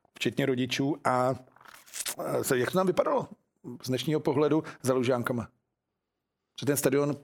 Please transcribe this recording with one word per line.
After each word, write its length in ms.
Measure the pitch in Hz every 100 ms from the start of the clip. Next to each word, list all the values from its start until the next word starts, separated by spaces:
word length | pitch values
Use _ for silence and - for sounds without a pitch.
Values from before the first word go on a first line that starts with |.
| _ -
včetně 300 | - 107 139
rodičů. 520 | 127 127 127 139 156
A, 320 | 127 127 127 120 - _ - - - - - - -
eh, 180 | 131
se, 140 | 117 127
jak 140 | 120
to 60 | 185
tam 100 | 185
vypadalo 400 | - 311 277 - - _ _ 147 120
z 40 | 127
dnešního 320 | 123 160 151
pohledu 440 | 165 139 151 156 156 -
za 120 | 123
Lužánkama? 540 | 131 123 123 120 123 107 _ _ _ _ _ _ _ _ _ _ -
Že 60 | 123
ten 120 | 143
stadion 380 | 143 139 143 139